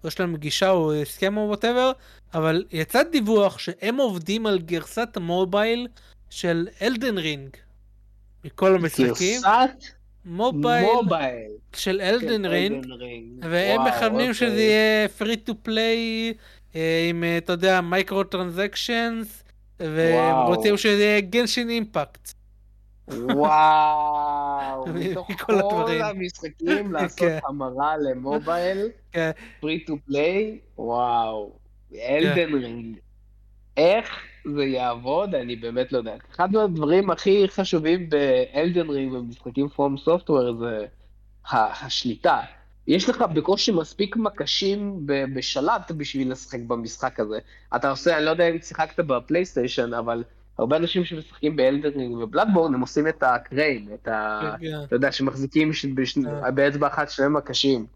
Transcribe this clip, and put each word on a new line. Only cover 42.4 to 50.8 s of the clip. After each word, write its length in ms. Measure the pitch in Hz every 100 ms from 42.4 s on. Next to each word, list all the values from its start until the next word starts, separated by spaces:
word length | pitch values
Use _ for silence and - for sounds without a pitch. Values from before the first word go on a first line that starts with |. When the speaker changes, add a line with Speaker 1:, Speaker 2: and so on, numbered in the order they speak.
| - - - - -
Speaker 2:
יש 220 | 170 190
לך 140 | 240 220
בקושי 380 | 160 156 196 -
מספיק 440 | 185 156 - 202 233
מקשים 880 | 214 - - - 196 202 202 196 143
ב-, 180 | 139 135
בשלט 560 | 135 - 135 151 226 180
בשביל 420 | 165 143 135 131
לשחק 260 | 131 - 127 117
במשחק 540 | 120 113 - 131 -
הזה. 180 | 107 107 - - - 123
אתה 140 | 139
עושה, 260 | 135 170 160
אני 80 |
לא 60 | 156
יודע 180 | 160 170
אם 100 | 165
שיחקת 380 | - - 156 -
בפלייסטיישן, 960 | 160 127 120 156 185 - 123 - 120
אבל 300 | 120 117 120 120 - _ -
הרבה 180 | 117
אנשים 280 | 151